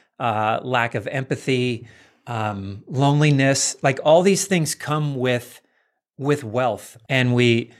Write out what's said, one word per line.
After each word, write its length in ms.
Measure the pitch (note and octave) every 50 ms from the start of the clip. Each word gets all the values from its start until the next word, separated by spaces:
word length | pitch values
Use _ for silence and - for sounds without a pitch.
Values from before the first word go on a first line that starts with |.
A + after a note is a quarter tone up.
| _ _ _ -
uh, 400 | B2+ A#2 G#2+ A2 G#2+ G#2+ A2+ -
lack 320 | - B2 B2+ A#2+ A#2 A#2 -
of 140 | A#2 G2+
empathy, 800 | - - C3+ B2+ - C3+ - - D3 C3 B2 B2 B2 A#2 A2 - - - - - _ _ _ -
um, 560 | - A#2+ A2 G#2+ G#2+ G#2+ G2+ F#2+ G2 G2 G#2+ -
loneliness, 920 | - D#3+ B2+ C#3 C#3 D3 D3 D#3 D3+ C#3+ C3+ C3+ C3+ C#3 - - - - -
like, 180 | - C#3 C3 - -
all 180 | D3+ D#3+ F3+
these 240 | F3+ G3+ G3 F#3 -
things 300 | - F#3+ E3+ D#3 - -
come 400 | - - D3 D3+ D#3 D3+ D3 C#3
with, 440 | B2+ B2+ B2+ B2 A#2+ B2 - - - _ _ _ _ _ _ _ _ _ _ _ -
with 240 | C3+ C#3+ C#3+ C#3+ A#2
wealth. 540 | G#2+ G#2 B2 C3 A#2+ G#2 F#2+ - - - - _ -
And 240 | C#3 C3 B2+ B2 B2
we, 380 | B2 B2 A#2+ A#2 A#2 A#2 - -